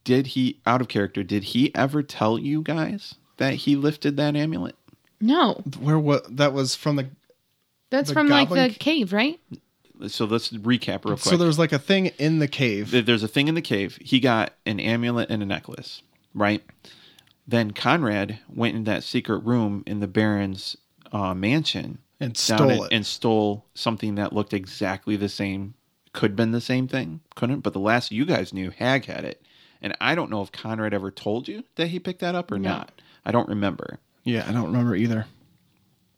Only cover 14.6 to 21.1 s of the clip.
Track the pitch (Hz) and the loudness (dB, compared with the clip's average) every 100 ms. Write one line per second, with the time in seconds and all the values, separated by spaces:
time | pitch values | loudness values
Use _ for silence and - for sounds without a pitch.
14.6 | - 104 107 117 120 120 - 107 98 82 | -4 -2 0 0 0 -2 -2 -2 -2 -6
15.6 | - - - - _ _ _ - 104 104 | -8 -14 -14 -16 _ _ _ 0 0 0
16.6 | - _ - - - _ _ _ - 117 | -4 _ -20 -20 -20 _ _ _ -2 0
17.6 | 107 101 123 165 120 104 101 107 - - | 0 -2 2 2 2 0 -2 -6 -12 -4
18.6 | 117 107 107 90 - 123 113 101 110 120 | -2 -2 -2 -4 -2 -4 -2 -2 2 2
19.6 | 104 101 - 104 101 104 110 104 98 95 | 0 -2 -6 -6 -2 2 2 2 -2 -6
20.6 | - - _ _ - | -10 -14 _ _ -10